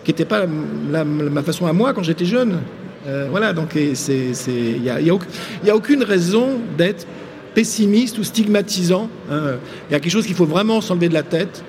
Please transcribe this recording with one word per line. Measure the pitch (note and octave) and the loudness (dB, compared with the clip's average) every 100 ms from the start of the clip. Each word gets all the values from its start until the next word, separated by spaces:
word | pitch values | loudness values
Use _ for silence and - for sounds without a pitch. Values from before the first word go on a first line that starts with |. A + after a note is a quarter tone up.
qui | - | -2
n'était | D#3 D#3 | -2 0
pas | G#3+ | 0
la, | F3+ D#3 D3 D3 D3 | 0 -2 -6 -6 -2
la, | D#3+ | -2
ma | D3+ D3+ D3 D3 | 0 -2 0 -2
façon | D3 - F3 | -2 -2 0
à | |
moi | E3 B3+ | 2 2
quand | A#3+ | 0
j'étais | E3 E3+ F3 | -2 0 0
jeune. | A#3+ A#3+ E3+ B2 - - - C#3+ | 2 2 0 -4 -12 -16 -12 -6
Euh, | C#3 C#3 | -4 -2
voilà, | F#3 A3 | 0 0
donc | E3+ D#3+ | 0 -2
et | D3+ D3 | 0 0
c'est, | B2+ - C3+ B2+ | 0 0 0 0
c'est, | A#2 C3 | -2 -2
y | B2 A#2 A#2 B2 | 0 0 0 -2
a, | B2 | 2
y | D#3 | 2
a | |
auc-, | F#3+ - - - G3+ | 2 0 -10 -10 0
y | G3 | 2
a | G#3+ | 2
aucune | A3+ C#4+ | 2 2
raison | G#3+ F#3+ E3+ G#3+ B3+ C4 A3 D3+ | 4 2 2 2 2 -2 -4 0
d'être | F3 G3+ - - - - - | 0 0 -10 -16 -16 -18 -2
pessimiste | - A3 - G3+ G#3+ B3 - | 0 0 2 4 4 2 -2
ou | |
stigmatisant, | G3 - G#3 G3+ G3+ F#3 E3+ F#3 - - - | -2 0 2 2 2 0 2 2 0 -10 -6
hein. | D3 D3 B2 - - - | -2 -2 -4 -8 -16 -2
Il | |
y | D3 | 0
a | |
quelque | D#3+ | 2
chose | G#3 F3 | 0 0
qu'il | F3 | 2
faut | |
vraiment | E3 E3 A3 A3 | 4 4 2 2
s'enlever | G#3+ F3+ E3+ | 0 0 2
de | |
la | D#3+ | 2
tête. | D3 E3 F#3+ - | 0 -2 -2 -6